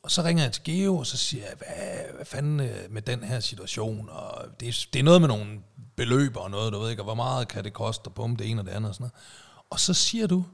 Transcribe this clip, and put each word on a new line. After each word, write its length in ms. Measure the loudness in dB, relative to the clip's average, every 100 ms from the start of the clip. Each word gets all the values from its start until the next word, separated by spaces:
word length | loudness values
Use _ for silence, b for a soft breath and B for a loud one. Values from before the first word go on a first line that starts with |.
Og 80 | 0
så 120 | 0
ringer 200 | 4 4
jeg 80 | 2
til 120 | 0
Geo, 340 | -2 0 2 2
og 100 | -2
så 100 | -2
siger 260 | -2 -4
jeg, 100 | -8 -12
"Hvad, 580 | -12 -8 -6 -8 -10
hvad 100 | -12
fanden, 340 | -10 -4 0 0
øh, 160 | -2 -6 -8
med 120 | -8
den 220 | -4 -6
her 160 | -4 -4
situation?" 680 | -4 -6 -8 -4 -4 -4 -8
Og 340 | -10 -10 -10 -12 -10
det 80 | -6
er, 180 | -4 -2
det 60 | 4
er 40 |
noget 180 | 10 10
med 60 | 10
nogle 180 | 4 -2 -12 -16 -20 -12
beløb 420 | -4 4 4 4 0
og 140 | -4
noget, 220 | -2 -2
du 60 | -2
ved 100 | -4
ikke, 120 | -4
og 40 |
hvor 80 | -4
meget 320 | -2 -2 -2 -4
kan 160 | -6
det 100 | -8
koste, 340 | -4 -4 -4 -8
og 60 |
bum, 220 | -6 -4
det 140 | -2 -2
ene 120 | -4
og 40 |
det 60 | -4
andet 180 | -4 -4
og 60 |
sådan 80 | -6
noget. 100 | -10 B B B B B _
Og 100 | -2
så 140 | 2
siger 340 | 4 2 2 2
du 180 | 2 0